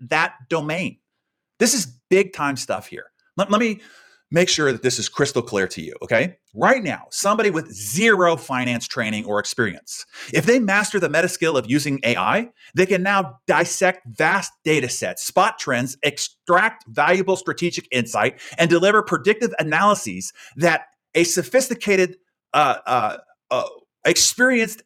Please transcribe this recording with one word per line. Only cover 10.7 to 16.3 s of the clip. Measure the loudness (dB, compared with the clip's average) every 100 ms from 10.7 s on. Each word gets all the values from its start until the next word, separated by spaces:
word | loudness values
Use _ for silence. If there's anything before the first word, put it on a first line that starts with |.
| 0 0 -2
the | 0
meta | 2 0
skill | 0 0 0
of | 0
using | 0 0 -2
A | 0 0
I, | 0 0 -2 _ -6
they | -2 2
can | 2
now | 2 0 0 -6 0
dissect | 0 0 0 0 0 -6
vast | -2 0 0 -4 -6
data | -2 0 0
sets, | -4 -6 -6
spot | -2 2 2 0
trends, | -4 -2 -2 -4
extract | -4 -2 -8